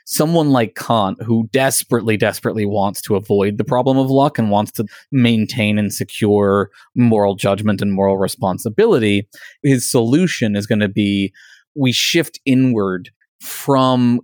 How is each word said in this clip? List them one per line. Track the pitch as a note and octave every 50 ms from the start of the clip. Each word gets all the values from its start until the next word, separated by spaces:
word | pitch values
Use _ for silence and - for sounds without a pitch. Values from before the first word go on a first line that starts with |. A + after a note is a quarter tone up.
| _
Someone | - - - D#3 D#3 E3+ E3+ D3+ D3
like | C3+ B2 A2+ F#2+ -
Kant, | - - - A#2+ A2+ G2+ F#2+ - -
who | G#2+ A2+ A#2 A2+ A2+ G#2+
desperately, | - C3 C3+ C3+ B2+ - - - B2+ A#2 G#2+ A2+ G#2+
desperately | G2 A2+ G#2 F#2+ - - A2 F2+ A2+ G#2
wants | G2+ G2+ G#2 G2 G2+ F#2 -
to | - - G#2+
avoid | F#2+ G2 - G#2 G2+ G2 G#2 G#2
the | A2 G#2
problem | - B2+ B2 B2 C3 C3 C3+
of | C3+ C3
luck | C3+ C3+ C#3 D3 - -
and | A2+ G#2
wants | G2+ G#2 G#2+ -
to | - - A2 - - - - -
maintain | C#3+ C3 B2 A#2 A#2 A2 G#2+ G2+ - - G#2+ G#2 G#2+ G#2+
and | G#2 G2 -
secure | - G2+ - - - A2+ G#2 G#2 G#2 G2+ G2 G2 G2+ A2 - _ - - _ -
moral | A#2+ A#2+ A#2 A2+ G#2 G#2 G2 G2
judgment | G2+ - G2+ G2 F#2+ G#2+ G#2+ G2+ G2
and | G#2 G2+
moral | G2 F#2+ G2 G2 G2 F#2+
responsibility, | G2 F#2+ - - - F#2+ G#2 G#2 - A#2 G#2+ - G#3+ A#3 F#3+ C3 A2 G#2 G2+ G2+ G2+ _ - - - - - _
his | - C#3+ C3+ B2 - -
solution | - C3 A2+ A2+ C3 E3 F#3 D#3 - - A#2+ G#2+ G2+
is | G2+ G#2
gonna | - A#2 G#2 G#2+ G2
be, | G2+ A2 G#2 G2+ G2+ G2 G2 F#2+ _ - - - - _ _ _ -
we | D3+ C3+ C3
shift | A2+ - - - - E3+ D#3 - - - -
inward | C#3 B2+ C3 C3 B2+ A#2+ G#2+ G2 F#2+ F#2 F2+ F2 - _ _ _ _ _ _
from | - - - - - - C#3 C3 C3 C3 B2+ B2+ B2 A#2+ A#2+ B2